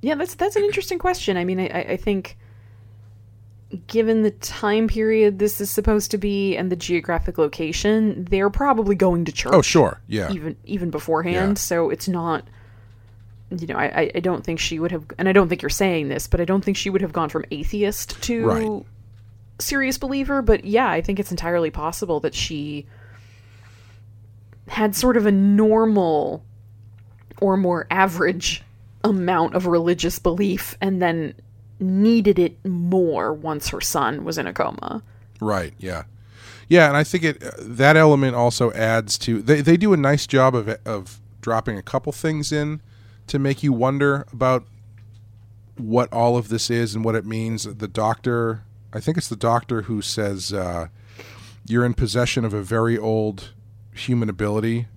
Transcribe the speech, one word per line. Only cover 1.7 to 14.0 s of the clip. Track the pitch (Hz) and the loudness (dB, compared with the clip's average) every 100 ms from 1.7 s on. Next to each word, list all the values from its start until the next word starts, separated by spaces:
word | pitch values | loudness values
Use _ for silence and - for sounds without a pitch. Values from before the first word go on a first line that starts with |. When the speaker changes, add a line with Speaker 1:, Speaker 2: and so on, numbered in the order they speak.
| 180 - | -4 -4
Speaker 1:
I | 190 | -4
think | - 196 185 - - - - - - - - - - - - - - 185 - | -2 -2 -4 -16 -20 -20 -20 -20 -20 -20 -20 -20 -20 -20 -20 -20 -16 -16 -4
given | 220 220 220 | 0 2 2
the | 214 | 2
time | - - - 208 214 226 | -2 -12 -4 0 2 2
period | 220 220 220 214 196 | 0 2 4 4 4
this | 208 - | -2 -2
is | 202 | -4
supposed | - 208 214 202 | -2 2 2 0
to | 208 | -2
be | 202 202 196 185 | -2 0 0 -2
and | 185 | -2
the | 175 | -4
geographic | - 175 160 170 - 175 | -2 -2 0 -2 -2 0
location, | 151 - 160 170 208 220 220 160 180 | -2 0 -6 -2 2 2 2 -2 -2
they're | 196 202 | 0 2
probably | 196 277 240 202 196 | 0 0 2 2 2
going | 190 175 | 2 2
to | 160 | -2
church | - - | -4 4
Speaker 2:
Oh, | 185 | 4
sure, | - 175 110 - - | 6 4 4 2 -6
yeah. | 107 85 | -4 -4
Speaker 1:
even, | 190 156 - - | -4 -8 -12 -10
even | 196 175 | -6 -6
beforehand, | 156 - 160 175 180 190 202 | -6 -2 -2 0 0 0 -2
Speaker 2:
Yeah. | |
Speaker 1:
so | - 170 165 | -2 0 0
it's | - - | -2 -4
not, | 180 170 160 - - - - - - - - - - - | -4 -2 -4 -6 -20 -20 -20 -20 -20 -20 -20 -20 -20 -12
you | 180 165 | -10 -6
know, | - | -4
I, | 143 - | -2 0